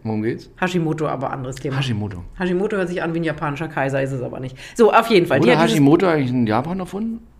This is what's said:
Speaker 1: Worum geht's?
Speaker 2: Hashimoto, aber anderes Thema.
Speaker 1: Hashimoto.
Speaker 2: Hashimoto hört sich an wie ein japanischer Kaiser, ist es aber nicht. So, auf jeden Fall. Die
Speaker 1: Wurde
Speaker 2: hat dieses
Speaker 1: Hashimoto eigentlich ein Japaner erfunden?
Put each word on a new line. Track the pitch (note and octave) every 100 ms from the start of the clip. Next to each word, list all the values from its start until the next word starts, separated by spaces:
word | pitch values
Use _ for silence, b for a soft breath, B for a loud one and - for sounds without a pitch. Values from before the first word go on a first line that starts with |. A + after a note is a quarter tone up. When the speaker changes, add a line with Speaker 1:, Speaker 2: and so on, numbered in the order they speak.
Speaker 1:
Worum | A2 G#2+
geht's? | A2 D3+ - -
Speaker 2:
Hashimoto, | F#3 F3+ D#3+ D3+ D3
aber | C3 C3
anderes | C#3 B2+ C3
Thema. | D3 C3+
Speaker 1:
Hashimoto. | C3 G#2 G2+ F2+ - -
Speaker 2:
Hashimoto | F#3 F3+ G#3+ G#3
hört | F3
sich | F3+
an | E3
wie | E3
ein |
japanischer | D#3+ D3 D#3 C#3 D#3
Kaiser, | D#3 C#3 C3+
ist | C3+
es | C3+
aber | B2 -
nicht. | B2+ - B -
So, | G#3+
auf | A3+ A3+
jeden | G#3 E3+
Fall. | C3+
Die | A3+
Speaker 1:
Wurde | B3
Speaker 2:
hat |
dieses | - A3
Speaker 1:
Hashimoto | C#3 E3 F#3+
eigentlich | D#3 B2+
ein | B2+ A2+
Japaner | G#2+ D#3 F#3+
erfunden? | F3+ G3 A3+ A3+ -